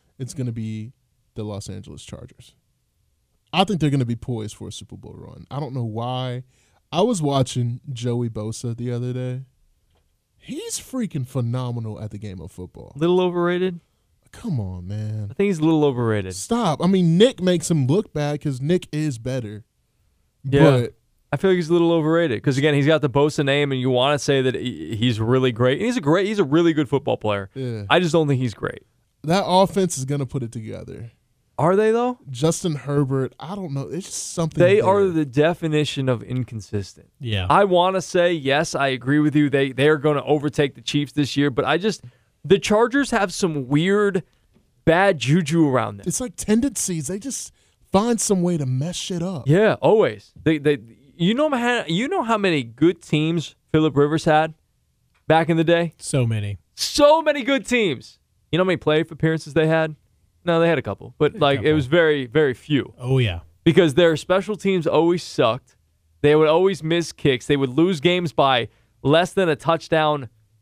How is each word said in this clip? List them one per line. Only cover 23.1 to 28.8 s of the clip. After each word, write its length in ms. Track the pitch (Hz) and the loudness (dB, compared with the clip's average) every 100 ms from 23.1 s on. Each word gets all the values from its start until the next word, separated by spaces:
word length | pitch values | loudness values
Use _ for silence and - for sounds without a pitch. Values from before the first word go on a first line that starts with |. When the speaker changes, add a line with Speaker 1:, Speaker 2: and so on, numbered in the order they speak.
| 139 151 156 | 2 2 2
Speaker 2:
name, 280 | 139 143 147 | 0 0 0
and 80 | 131 | 0
you 80 | 127 | 0
wanna 300 | 123 135 147 | 2 2 0
say 240 | - 139 | 0 2
that 120 | 131 | 2
he, 420 | 117 120 78 78 107 | -2 -6 -8 -10 -2
he's 220 | 123 107 | 0 0
really 320 | 113 131 131 | 2 2 2
great. 260 | 110 127 147 | 2 0 2
And 80 | 226 | -2
he's 100 | 247 | -2
a 40 | |
great, 260 | 143 170 196 | 0 2 2
he's 120 | 208 | 0
a 60 | |
really 280 | 143 156 170 | 2 4 2
good 140 | 151 143 | 2 -2
football 280 | - 160 117 | -2 -2 -4
player. 320 | 107 101 95 | -4 -6 -6
Speaker 1:
Yeah. 300 | 131 127 113 101 | -10 -8 -8 0
Speaker 2:
I 120 | 165 | 2
just 120 | 180 | 4
don't 140 | 165 151 | 2 2
think 120 | 131 | 0
he's 120 | 127 | -2
great. 280 | - - - | -4 -10 -10